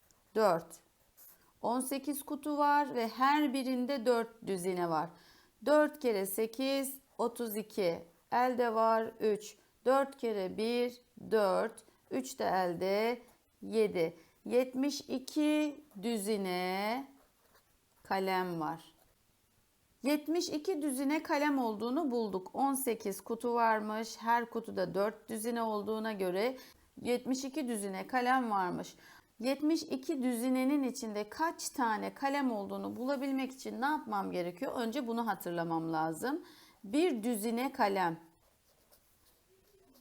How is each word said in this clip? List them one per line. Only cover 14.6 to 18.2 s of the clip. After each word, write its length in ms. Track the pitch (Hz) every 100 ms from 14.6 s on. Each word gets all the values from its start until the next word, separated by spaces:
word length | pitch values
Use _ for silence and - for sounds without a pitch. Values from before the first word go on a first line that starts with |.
| 262 254 285 285
iki 840 | - 254 254 302 302 302 302 277 - 202
düzine 1040 | 214 226 196 208 190 180 180 190 208 254 277 - _ _ _ _ _ _ _ _
kalem 580 | - 196